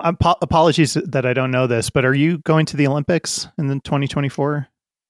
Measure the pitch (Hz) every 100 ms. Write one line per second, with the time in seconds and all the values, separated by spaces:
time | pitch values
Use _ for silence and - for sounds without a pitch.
0 | 170 - 170 175 - 156 165 156 139 151
1 | 170 135 123 127 131 127 127 117 - 139
2 | 131 139 156 165 - 156 151 143 143 147
3 | 143 165 - - - - 139 139 - 143
4 | 139 143 139 - 143 147 135 _ _ _